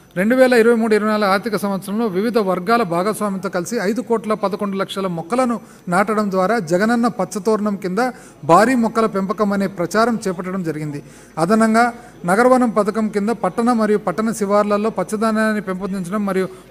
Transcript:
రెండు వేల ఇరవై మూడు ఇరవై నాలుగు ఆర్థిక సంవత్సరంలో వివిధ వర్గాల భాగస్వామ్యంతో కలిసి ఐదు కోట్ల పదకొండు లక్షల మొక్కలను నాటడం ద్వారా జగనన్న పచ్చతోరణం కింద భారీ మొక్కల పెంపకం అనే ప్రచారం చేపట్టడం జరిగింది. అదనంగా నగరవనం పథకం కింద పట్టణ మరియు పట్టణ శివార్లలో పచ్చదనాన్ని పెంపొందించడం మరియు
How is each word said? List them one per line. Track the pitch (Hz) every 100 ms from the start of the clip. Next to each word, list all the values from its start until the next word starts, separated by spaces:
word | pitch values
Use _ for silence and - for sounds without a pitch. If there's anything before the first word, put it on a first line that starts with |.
| - 170
రెండు | 208 262
వేల | 254
ఇరవై | 247 226 233
మూడు | 226 214
ఇరవై | 214
నాలుగు | 214 208
ఆర్థిక | 196 220 202
సంవత్సరంలో | 202 196 - 208 233
వివిధ | 175 226 226
వర్గాల | 190 180 180 233
భాగస్వామ్యంతో | 202 170 190 - 208 190 190
కలిసి | 185 175 233
ఐదు | 190 226
కోట్ల | 233 226 220
పదకొండు | 214 196 196 202 196
లక్షల | 190 196 190
మొక్కలను | 170 170 247 254 220 - - -
నాటడం | 190 208 214 208
ద్వారా | 185 185 233
జగనన్న | 156 180 220 240 240
పచ్చతోరణం | - 185 214 196 214 208 202
కింద | 185 185 254 240 - -
భారీ | 143 175 226 262
మొక్కల | 220 226 226
పెంపకం | 190 190 214 208
అనే | 202 190
ప్రచారం | 190 170 202 233 220 185
చేపట్టడం | 180 185 190
జరిగింది. | 165 151 151 143 - - - -
అదనంగా | 170 220 226 226 240 240 - - 175
నగరవనం | 196 247 254 247
పథకం | 196 208 208 220
కింద | 202 202
పట్టణ | 240 185 226 233
మరియు | 233 208 208
పట్టణ | 208 170 220
శివార్లలో | 226 196 208 208 202 214
పచ్చదనాన్ని | - 180 214 220 220 220 214
పెంపొందించడం | 202 185 196 196 170 214 202
మరియు | 190 185 - -